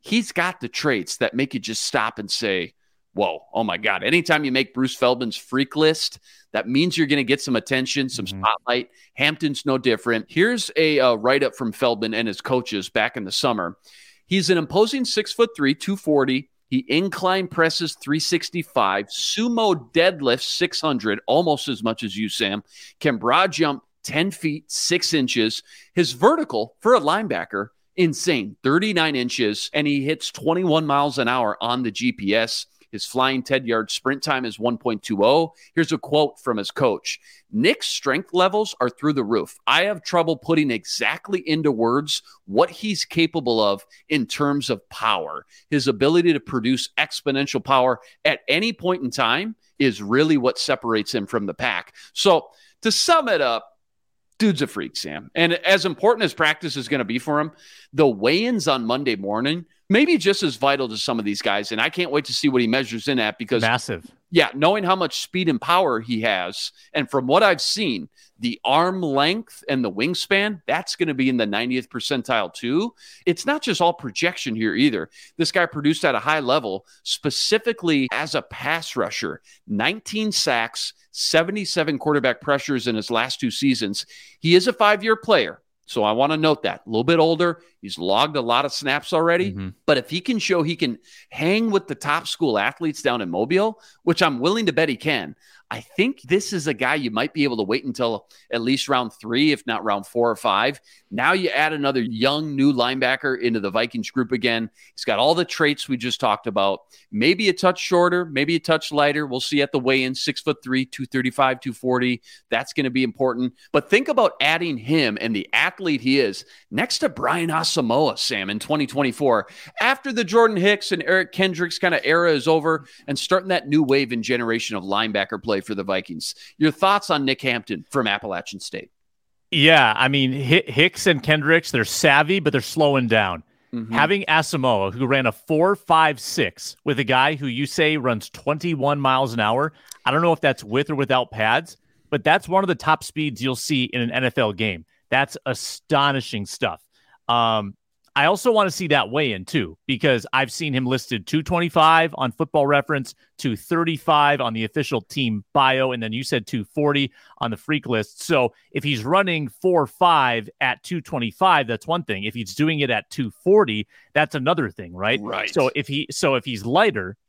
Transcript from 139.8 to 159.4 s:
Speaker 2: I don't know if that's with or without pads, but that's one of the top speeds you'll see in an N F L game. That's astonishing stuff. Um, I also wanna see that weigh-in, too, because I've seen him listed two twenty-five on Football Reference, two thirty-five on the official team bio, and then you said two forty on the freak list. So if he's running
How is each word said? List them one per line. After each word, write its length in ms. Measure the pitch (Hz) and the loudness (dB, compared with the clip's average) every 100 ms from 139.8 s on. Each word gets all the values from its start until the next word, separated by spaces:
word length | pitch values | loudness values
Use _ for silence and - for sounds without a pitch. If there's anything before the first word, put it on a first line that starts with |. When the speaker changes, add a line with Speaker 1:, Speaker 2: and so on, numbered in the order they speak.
| _ - | _ -6
Speaker 2:
I 80 | - | 0
don't 100 | 139 | 2
know 100 | 170 | 2
if 80 | 160 | 2
that's 220 | 151 131 | 0 -2
with 280 | 104 117 143 | -2 -2 -2
or 40 | |
without 380 | 151 135 127 123 | -2 0 0 0
pads, 440 | 107 110 123 170 - _ _ _ | 0 2 2 -2 -20 _ _ _
but 140 | 147 | -2
that's 260 | 127 175 - | 2 2 2
one 140 | 185 | 0
of 60 | 196 | 0
the 80 | 170 | -2
top 260 | - 156 | 2 0
speeds 400 | - - 151 120 | 0 -4 -4 -2
you'll 140 | 131 127 | -4 -4
see 280 | - 143 | -2 -2
in 160 | 127 123 | -2 -2
an 120 | 120 | -2
N 120 | 123 | 0
F 140 | 131 127 | -2 0
L 140 | 113 | 0
game. 320 | 95 110 87 80 _ _ | 0 -4 -4 -10 _ _
That's 260 | 127 139 - | 0 0 -4
astonishing 1040 | - 123 - - _ 147 143 135 120 113 101 | -8 -6 -8 -14 _ 2 2 0 -4 -8 -8
stuff. 340 | - 104 80 _ _ _ _ - | -4 -4 -4 _ _ _ _ 0
Um, 460 | 120 117 110 101 - _ _ _ - | 2 4 2 -2 -12 _ _ _ 2
I 80 | |
also 260 | 151 190 254 | 2 4 2
wanna 220 | 220 196 | 2 2
see 160 | - 180 | 0 0
that 220 | 143 104 | 2 2
weigh-in, 340 | 127 147 101 | 0 0 -2
too, 340 | 92 165 90 80 - | -2 -2 -2 -8 -6
because 400 | 131 151 123 95 | 0 2 2 0
I've 180 | 131 135 | -2 -2
seen 240 | - 160 | -4 -4
him 100 | 131 | -2
listed 400 | 123 131 - 117 | 0 -2 -2 -8
two 160 | 90 156 | -2 -4
twenty-five 720 | 156 175 175 - 156 165 165 - | 0 -2 0 4 6 6 4 0
on 140 | 131 | -6
Football 340 | - 160 156 139 | -2 -2 2 4
Reference, 480 | 147 139 147 131 - _ _ | 2 2 -4 -4 -14 _ _
two 180 | 139 | -4
thirty-five 840 | 107 - 170 165 160 - 151 143 143 | -4 -2 -2 0 -2 2 4 6 2
on 140 | 123 | 0
the 100 | 113 | -2
official 360 | 110 - 143 123 | -4 -2 -2 -4
team 420 | - - 127 107 - | -4 -4 -2 -2 -2
bio, 400 | 147 131 131 131 | 2 2 4 0
and 100 | 123 | -2
then 100 | 113 | -4
you 120 | 113 | -6
said 200 | 135 135 | -2 -4
two 200 | 104 123 | -2 -6
forty 480 | 101 - 147 143 139 _ _ - | -4 -2 0 2 -2 _ _ -8
on 140 | 117 | -6
the 40 | 107 | -6
freak 300 | - 151 - | -4 -4 0
list. 380 | 117 107 - | -2 -2 -8
So 300 | - 160 120 _ _ | 0 2 2 _ _
if 100 | - | -6
he's 220 | 139 131 | -2 -4
running 420 | 113 180 196 165 | 0 0 2 -2